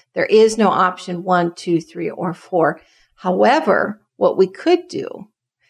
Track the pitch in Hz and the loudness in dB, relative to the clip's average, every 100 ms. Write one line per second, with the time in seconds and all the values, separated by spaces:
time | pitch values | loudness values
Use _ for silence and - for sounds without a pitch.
0 | _ - - 214 220 220 196 160 185 180 | _ -6 2 4 4 2 0 2 0 -2
1 | - 175 185 180 170 - 180 165 - 170 | -10 -8 -2 0 0 -4 -2 -2 -2 -8
2 | 165 - 180 170 - 180 147 175 _ _ | -8 -6 -8 -8 -4 0 0 -2 _ _
3 | _ _ 185 185 214 302 262 - - - | _ _ -4 2 2 2 2 0 0 -6
4 | _ - 190 - 185 - 330 349 349 - | _ -2 0 2 0 0 -2 -2 -2 -10
5 | - - - _ _ _ _ | -10 -14 -20 _ _ _ _